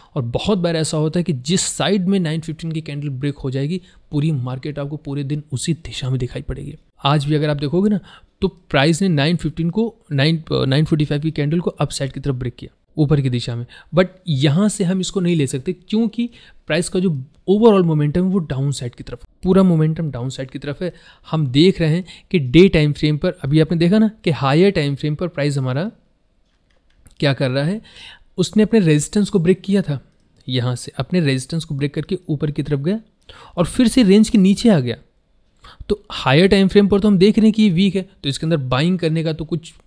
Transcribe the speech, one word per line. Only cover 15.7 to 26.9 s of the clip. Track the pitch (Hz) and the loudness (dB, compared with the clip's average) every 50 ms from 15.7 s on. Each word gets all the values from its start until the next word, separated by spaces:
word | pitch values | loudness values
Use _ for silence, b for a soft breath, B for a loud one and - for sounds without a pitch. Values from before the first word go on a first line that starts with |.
क्योंकि | 180 - _ - 214 220 233 208 - 240 240 233 B B B B B - _ | -8 -8 _ -4 -2 -2 -2 -2 -2 -6 -6 -6 B B B B B -18 _
प्राइस | - 151 170 175 - | -4 -2 -2 -2 -2
का | - 185 | -2 -2
जो | 180 190 151 131 131 - _ _ _ - | 0 0 -2 -4 -8 -12 _ _ _ 0
overall | 196 208 233 226 202 190 180 | 2 4 6 6 6 6 4
मोमेंटम | 165 156 151 147 147 139 180 185 | 2 2 0 0 0 0 0 0
है | 185 | 0
वो | 185 202 | -2 -2
डाउन | 156 - 135 131 139 143 | -4 -4 -4 -4 -4 -4
साइड | 135 - 127 120 - | -4 -6 -8 -10 -12
की | - - | -14 -14
तरफ, | - 120 - - - _ _ | -16 -16 -16 -18 -20 _ _
पूरा | - 180 185 190 | 0 2 4 4
मोमेंटम | 190 185 170 156 156 160 160 175 165 143 | 4 4 4 2 2 0 0 -4 -6 -6
डाउन | 127 117 123 135 | -6 -6 -8 -8
साइड | 127 - 135 131 | -8 -10 -12 -12
की | - 131 | -12 -10
तरफ | 139 143 143 - | -10 -10 -8 -8
है। | 185 170 B B B B B B B - | -8 -10 B B B B B B B -4
हम | 160 160 151 | -2 -2 0
देख | 127 123 143 170 190 185 - | 2 4 4 4 4 4 2
रहे | 165 151 | 0 0
हैं | 156 180 185 B B B B _ | 0 0 -4 B B B B _
कि | - 175 | -2 -2
डे | 131 123 123 165 190 190 | 0 4 6 6 6 8
टाइम | - 160 151 147 | 6 4 2 2
फ्रेम | 143 - 156 151 151 143 | 0 0 0 0 0 0
पर, | - 180 | -2 -4
अभी | - - - 135 151 156 | -4 -4 -4 0 2 2
आपने | 156 156 180 160 | 2 2 2 0
देखा | 170 175 208 220 | 2 4 4 4
ना | 220 208 220 - - | 4 2 0 -2 -4
कि | 180 | -2
हायर | 143 - 139 135 143 160 190 202 | -2 0 0 2 4 4 4 4
टाइम | 196 175 143 143 139 | 2 0 -2 -2 -4
फ्रेम | - - 151 151 | -4 -4 -4 -4
पर | - 185 165 | -4 -6 -6
प्राइस | - 147 143 147 139 139 | -4 -4 -2 -2 -2 -2
हमारा | 131 127 127 139 185 233 - _ _ _ _ _ _ _ _ _ _ _ _ _ _ _ _ _ _ _ | -2 -2 -4 -4 -6 -6 -10 _ _ _ _ _ _ _ _ _ _ _ _ _ _ _ _ _ _ _